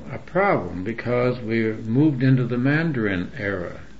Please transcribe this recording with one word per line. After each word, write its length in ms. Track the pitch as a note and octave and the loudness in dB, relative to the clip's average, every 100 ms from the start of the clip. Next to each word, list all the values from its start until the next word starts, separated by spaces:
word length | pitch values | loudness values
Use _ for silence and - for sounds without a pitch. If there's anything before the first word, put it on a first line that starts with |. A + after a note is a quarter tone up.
| - | -10
a 60 | A2+ | -12
problem 640 | - F3 G3+ D3 F2+ F2 | -4 0 2 2 0 -6
because 560 | F#2+ A2+ A#2+ B2 B2 A#2 | -6 -6 -2 0 0 0
we've 460 | A2 A2+ A2 G#2+ A2+ | -2 0 0 -2 0
moved 380 | B2 D#3 C3+ | 4 4 4
into 220 | C3 C3 A#2 | 4 4 2
the 120 | B2 | 0
Mandarin 760 | C3 D3+ E3 C3 G#2+ F#2 F2+ - | 2 2 2 0 0 0 -4 -4
era. 420 | G2+ F#2+ E2+ D#2+ - | -4 -4 -6 -10 -14